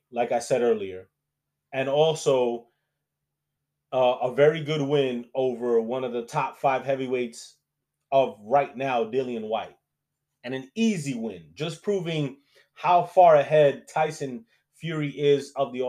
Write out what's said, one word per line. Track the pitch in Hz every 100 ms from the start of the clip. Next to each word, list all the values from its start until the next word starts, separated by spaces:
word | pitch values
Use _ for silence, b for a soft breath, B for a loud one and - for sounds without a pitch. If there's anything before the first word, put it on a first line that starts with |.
| _
like | 117 123
I | 120
said | - 127
earlier. | 120 110 98 92 - _ _ _ _ _ _
And | 135 135
also, | 147 160 156 151 131 120 120 - _ _ _ _ _ _ _ _ _ _ _ _
uh, | 131 123 123
a | 123
very | 120 151 165
good | 143 156
win | 139 147 131 120 120
over | 135 131 117 120 117
one | 113 131
of | 127
the | 120 117
top | 151 127 -
five | 143 131
heavyweights | 131 135 127 127 117 - - _ _ _ _ _ -
of | 135 123 104
right | 104 143 131 117
now, | 135 120
Dillian | 110 131 123 117 107
Whyte. | 107 90 - _ _ _ _ _ _
And | 123
an | 131 135
easy | 220 226 185 139
win, | 117 113 90 76
just | 85 160 151
proving | 208 196 170 156 139 - b b b
how | - 156 175
far | 170 190 175 147
ahead | 131 156 143 123 -
Tyson | 156 156 151 139 117 - _ _
Fury | _ 160 156 143
is | 139 143 139 - 139
of | 131
the, | 123